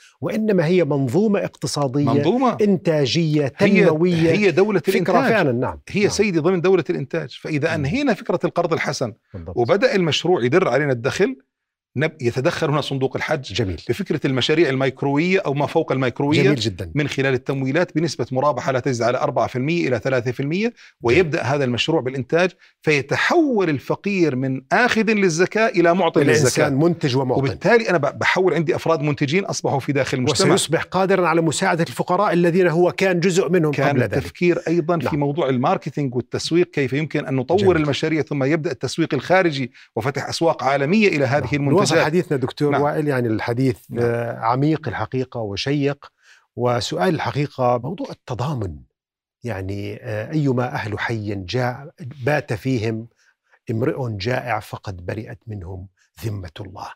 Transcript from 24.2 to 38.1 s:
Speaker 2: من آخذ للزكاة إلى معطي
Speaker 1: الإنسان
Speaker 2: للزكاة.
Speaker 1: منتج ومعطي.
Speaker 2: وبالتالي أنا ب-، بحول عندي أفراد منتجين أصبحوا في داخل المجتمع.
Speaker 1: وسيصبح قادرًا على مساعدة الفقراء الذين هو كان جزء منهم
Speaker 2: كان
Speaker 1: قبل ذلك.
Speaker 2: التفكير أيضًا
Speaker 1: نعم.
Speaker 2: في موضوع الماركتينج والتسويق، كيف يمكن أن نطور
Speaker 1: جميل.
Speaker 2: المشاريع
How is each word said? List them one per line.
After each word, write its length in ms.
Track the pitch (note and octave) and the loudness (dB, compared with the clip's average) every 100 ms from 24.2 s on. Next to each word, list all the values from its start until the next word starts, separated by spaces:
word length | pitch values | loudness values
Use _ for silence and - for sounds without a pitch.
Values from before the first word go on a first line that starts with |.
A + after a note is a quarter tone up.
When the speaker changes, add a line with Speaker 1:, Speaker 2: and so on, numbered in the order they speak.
| D#3+ B2+ | 2 2
Speaker 2:
من 260 | C3+ C3+ - | -2 -4 0
آخذ 300 | F#3+ B3 A3 | 2 2 2
للزكاة 640 | G#3+ G#3+ F#3+ D#3 F#3 G#3 A3 | 2 2 2 2 0 2 0
إلى 260 | E3+ E3+ | 4 4
معطي 280 | F3 E3 D#3+ | 4 4 4
Speaker 1:
الإنسان 200 | C#3+ D#3 | 4 4
Speaker 2:
للزكاة. 240 | C3+ - D3 | 2 2 2
Speaker 1:
منتج 480 | C3+ E3 E3 D3+ B2+ | 4 2 2 0 0
ومعطي. 240 | B2+ B2 | 0 0
Speaker 2:
وبالتالي 500 | C3+ - E3+ A#3 G#3+ | 0 -2 2 2 4
أنا 80 | F3 | 0
ب-، 200 | C#3 A#2+ | 0 -2
بحول 360 | - - F#3+ | 0 2 2
عندي 220 | D#3 D#3 D#3+ | 2 0 -2
أفراد 240 | - E3 | 0 0
منتجين 440 | D3+ C#3+ C#3+ F3 | 0 -2 0 0
أصبحوا 360 | G3 D3+ C3+ C3+ | -2 -4 -2 -2
في 120 | - | -2
داخل 260 | C#3+ B2+ C3+ | -2 0 0
المجتمع. 360 | A#2+ - F#3+ | 0 2 4
Speaker 1:
وسيصبح 280 | - - D#3 | 2 2 -2
قادرًا 460 | - F#3 F#3+ F#3+ E3+ | -2 -2 2 2 2
على 120 | E3 | 2
مساعدة 420 | E3 - F#3+ F3 | 0 0 0 0
الفقراء 500 | E3+ - E3+ F3+ G#3 | -2 -4 -2 0 2
الذين 340 | E3+ F3 F3 F3+ | 2 2 4 2
هو 260 | D#3 F3+ | 4 2
كان 280 | - F#3+ F3 | 2 0 2
جزء 280 | F3+ F3 D3 | 2 2 2
منهم 220 | F3+ D3+ | 2 2
Speaker 2:
كان 160 | C#3+ C#3 | 2 0
Speaker 1:
قبل 120 | B2+ | 2
ذلك. 140 | A2 | 0
Speaker 2:
التفكير 440 | A2+ - - F3 E3+ - | -2 -6 -2 0 0 0
أيضًا 280 | E3+ D#3 E3+ | -2 0 -2
Speaker 1:
نعم. 140 | - | 0
Speaker 2:
في 60 | D3 | -2
موضوع 320 | C#3+ C#3+ C#3 | -2 -2 0
الماركتينج 640 | B2+ C#3 F#3+ - - C#3 | 0 0 0 -4 -4 -4
والتسويق، 560 | A#2+ - A2+ - E3 F3 | -4 -6 -6 -2 0 0
كيف 220 | - C3 | 0 -2
يمكن 340 | C3+ D#3 D3+ - | -2 -4 -4 -4
أن 80 | |
نطور 240 | C3+ C3 F#3 | -4 0 2
Speaker 1:
جميل. 180 | G3 E3+ | 4 2
Speaker 2:
المشاريع 460 | D3 C3 D#3 | 2 0 -2